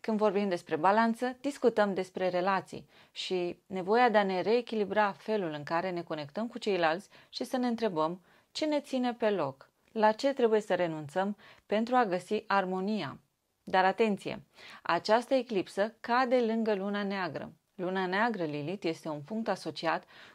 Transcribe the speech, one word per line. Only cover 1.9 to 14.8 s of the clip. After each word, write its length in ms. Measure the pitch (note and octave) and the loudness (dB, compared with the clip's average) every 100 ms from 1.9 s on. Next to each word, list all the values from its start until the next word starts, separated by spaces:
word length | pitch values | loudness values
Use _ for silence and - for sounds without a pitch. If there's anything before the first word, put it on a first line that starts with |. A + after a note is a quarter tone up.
despre 340 | F#3 F#3 G3 F#3 | 0 -4 -2 0
relații 600 | F3+ F#3 F#3+ - - - _ - | 0 0 0 -4 -12 -16 _ -20
și 460 | - - F#3 F3 F3 - | -10 -4 -2 -2 -6 -10
nevoia 420 | F#3+ F3+ A3+ B3 | -6 0 4 4
de 100 | G#3 | 4
a 40 | |
ne 180 | G3 F#3 | 2 0
reechilibra 720 | F3 A#3+ A#3+ A3 G3 G#3+ G3+ | 2 0 0 -2 -2 2 0
felul 400 | - - G#3+ F3 | -2 -4 -2 -2
în 100 | D3+ | -6
care 280 | D3 E3 F#3 | -4 -2 -2
ne 120 | F3 | -4
conectăm 440 | E3 D#3 D3 - A#3+ | -6 -8 -8 -8 -8
cu 120 | - | -6
ceilalți 500 | A3 F#3 E3 E3+ - - - | -2 0 2 0 -6 -20 -16
și 160 | - | -10
să 120 | B3 B3+ | -6 -2
ne 100 | B3 | -2
întrebăm 540 | A#3 A3+ D#3+ D#3 F#3 _ _ _ | 0 -2 0 -2 -2 _ _ _
ce 120 | - D#4 | -4 -2
ne 140 | D4 | -2
ține 320 | C#4+ C4 B3 | -2 -2 -2
pe 180 | A#3 G#3+ | 0 0
loc, 380 | G3 C#3 - - _ _ | 0 -2 -6 -16 _ _
la 200 | A3 G#3+ | 2 2
ce 200 | A3 C#4 | 4 0
trebuie 280 | C4+ A3+ G#3+ | 2 4 4
să 140 | G#3 | 2
renunțăm 600 | F3+ F3 D#3 D3 F#3 G3 G#3 - - - | 0 0 -2 -6 -2 -2 -4 -12 -16 -4
pentru 280 | G#3 A#3 | -2 2
a 100 | B3+ | 2
găsi 400 | A3 F3+ F3 G#3+ - | 2 0 -2 -4 0
armonia. 720 | G3 F#3 F#3 F#3+ G#3+ C#3 - _ _ _ _ | 0 0 -2 -2 -2 -4 -10 _ _ _ _
Dar 220 | - F#3 | -2 4
atenție! 580 | F#3 F#3+ A3+ F#3+ - - - - - - | 4 4 2 0 -4 -10 -12 -20 -20 -10